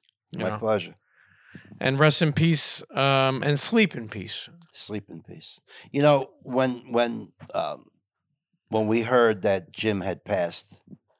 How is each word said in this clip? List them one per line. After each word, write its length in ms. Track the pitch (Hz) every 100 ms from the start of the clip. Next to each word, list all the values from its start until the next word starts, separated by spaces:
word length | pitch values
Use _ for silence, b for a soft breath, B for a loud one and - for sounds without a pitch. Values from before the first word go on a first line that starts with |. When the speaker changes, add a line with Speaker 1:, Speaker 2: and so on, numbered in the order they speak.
| _ _ _
Speaker 1:
you 80 | -
Speaker 2:
My 100 | 101
Speaker 1:
know. 80 | 107
Speaker 2:
pleasure. 380 | 110 107 85 - B B B B B B B -
Speaker 1:
And 200 | 131 135
rest 200 | 151 147
in 120 | 160
peace, 500 | 143 165 156 - - -
um, 520 | 214 135 135 135 131 131
and 140 | 143
sleep 360 | - 226 202 143
in 140 | 110
peace. 400 | 107 98 - - 170 -
Speaker 2:
Sleep 360 | - - 104 101
in 140 | 82
peace. 380 | - 82 - - _ B B
You 100 | 143
know, 280 | 147 143 135 _
when, 500 | - 127 131 123 113
when, 400 | 117 120 113 95 _ - 98
um, 320 | 80 71 58 _ _ _ _ _ _ _ _
when 200 | 107 110
we 140 | 113
heard 400 | 113 123 117 107
that 280 | 101 98 85
Jim 280 | - 110 101
had 240 | 92 87 -
passed, 560 | 101 87 85 - - _ - _ _